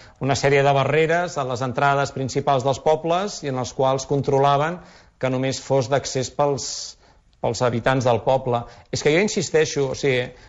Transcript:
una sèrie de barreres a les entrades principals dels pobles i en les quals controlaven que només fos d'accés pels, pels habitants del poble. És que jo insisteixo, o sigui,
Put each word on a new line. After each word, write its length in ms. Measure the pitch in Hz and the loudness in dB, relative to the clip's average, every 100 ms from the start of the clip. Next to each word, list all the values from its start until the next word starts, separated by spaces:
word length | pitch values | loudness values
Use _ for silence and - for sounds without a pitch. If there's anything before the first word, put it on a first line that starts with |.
| - - | -20 -6
una 160 | 131 135 | -2 0
sèrie 260 | 139 139 | 2 4
de 100 | 139 139 | 4 4
barreres 600 | 131 151 156 170 175 147 | 2 2 2 0 -2 -4
a 80 | 131 | -6
les 120 | 123 131 | -4 -4
entrades 480 | 123 143 139 139 143 | 0 2 2 0 -4
principals 480 | 131 143 139 135 | -4 -2 0 2
dels 160 | 131 127 | 0 0
pobles 640 | 156 156 165 175 202 - | 2 2 0 -2 -2 -6
i 60 | 143 | -6
en 100 | 127 | -6
les 140 | 120 | -6
quals 320 | - 131 135 - | 0 0 0 -2
controlaven 760 | 143 139 139 139 143 156 180 - - _ _ | -2 2 2 4 2 0 -6 -14 -20 _ _
que 100 | 131 | -4
només 300 | 127 131 127 | -2 -2 -4
fos 300 | - 139 120 | -2 0 0
d'accés 400 | 135 - 135 127 - | -2 -2 -4 -4 -2
pels, 300 | 147 139 - - - - _ _ _ _ | 0 0 -6 -10 -14 -18 _ _ _ _
pels 200 | 120 117 | -4 0
habitants 440 | 123 117 131 131 123 | 0 0 0 2 2
del 160 | 113 | 2
poble. 420 | - 131 131 120 113 - - | 2 0 0 -4 -6 -16 -10
És 120 | - | -2
que 80 | 151 | 2
jo 80 | 160 | 2
insisteixo, 720 | 214 208 - 156 151 143 135 | 2 -2 0 0 0 0 -4
o 40 | 127 | -2
sigui, 300 | 143 127 123 - | 0 0 -2 -10